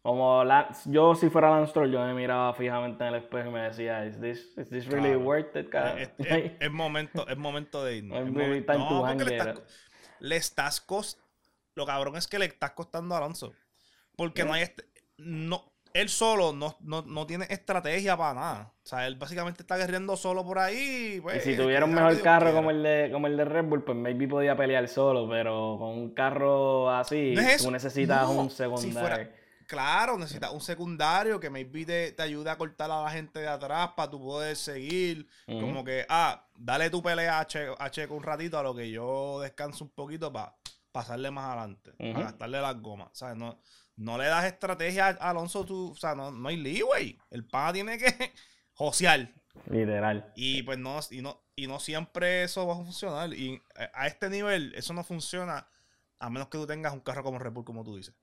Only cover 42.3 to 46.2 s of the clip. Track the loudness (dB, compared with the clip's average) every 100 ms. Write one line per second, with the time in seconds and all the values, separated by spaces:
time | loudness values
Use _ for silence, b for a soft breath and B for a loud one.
42.3 | -8 -8 -4 -4 -6 -12 -14 -16 -14 -12
43.3 | -10 -12 -14 b b b -12 -6 -2 2
44.3 | 2 0 -4 -6 -2 -2 2 2 2 -2
45.3 | -2 -4 -6 -6 -6 -8 -6 -6 -6